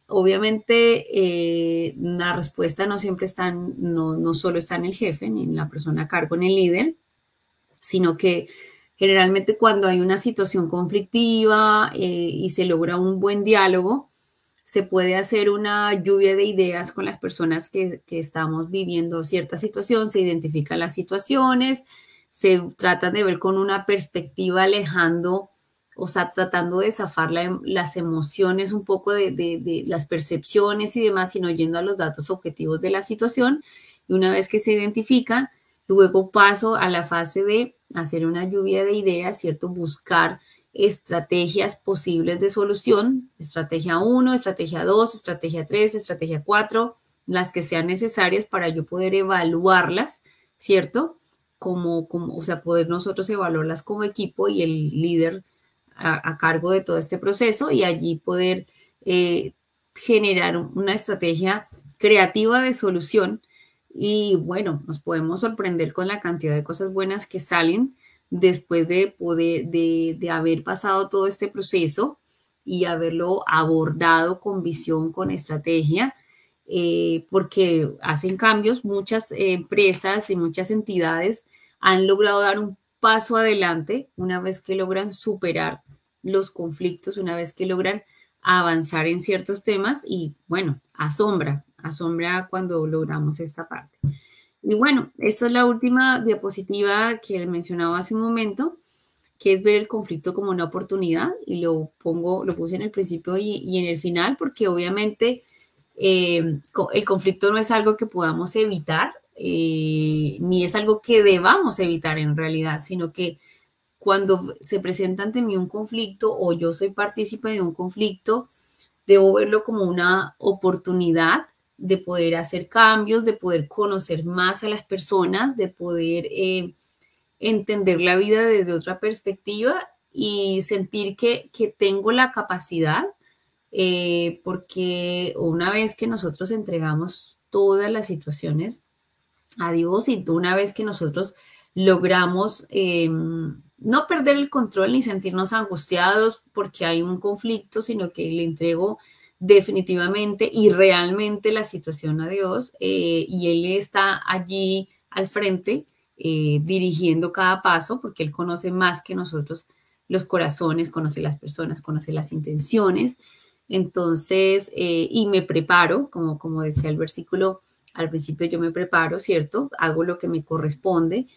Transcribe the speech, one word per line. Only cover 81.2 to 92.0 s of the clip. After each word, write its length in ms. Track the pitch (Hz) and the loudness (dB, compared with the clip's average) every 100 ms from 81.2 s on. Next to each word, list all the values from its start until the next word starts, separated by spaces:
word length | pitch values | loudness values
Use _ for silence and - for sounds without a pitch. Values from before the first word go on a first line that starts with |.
| 180 226 - _ _ _ | -2 -4 -8 _ _ _
han 260 | - 190 190 | 2 4 4
logrado 320 | 196 208 202 | 4 4 4
dar 180 | 202 208 | 2 2
un 200 | 208 190 _ _ | -2 -8 _ _
paso 340 | 220 220 220 226 | 2 2 2 2
adelante 760 | 220 208 180 165 156 240 277 - | 2 2 0 0 -2 -6 -6 -8
una 240 | 180 180 | -4 -4
vez 220 | 185 190 | -4 -6
que 140 | - 190 | -4 -4
logran 360 | 185 190 202 | -2 -2 -4
superar 720 | 190 - 196 175 165 160 160 _ - _ _ | -6 -4 -4 -2 -2 -4 -6 _ -20 _ _
los 280 | 175 190 190 | -2 0 -2
conflictos, 640 | - 165 151 180 180 - 196 | -6 -10 -4 -4 -4 -8 -6
una 180 | 185 170 | -4 -4
vez 180 | 170 | -6
que 120 | - 190 | -6 -4
logran 380 | 185 185 202 - _ _ _ | -2 -2 -4 -8 _ _ _
avanzar 640 | - 185 170 165 156 165 160 | 0 2 2 0 0 -2 -2
en 120 | 175 | -2
ciertos 440 | 175 190 190 196 | -2 -4 -4 -6
temas 400 | - 202 208 277 - | -2 -2 0 -4 -4
y, 300 | 185 156 147 - | -6 -6 -10 -6
bueno, 320 | 175 180 135 _ | -2 -2 -4 _
asombra, 720 | - 156 147 208 190 147 143 - _ | -8 -4 0 0 0 -2 -4 -8 _
asombra 720 | 160 151 | -12 -6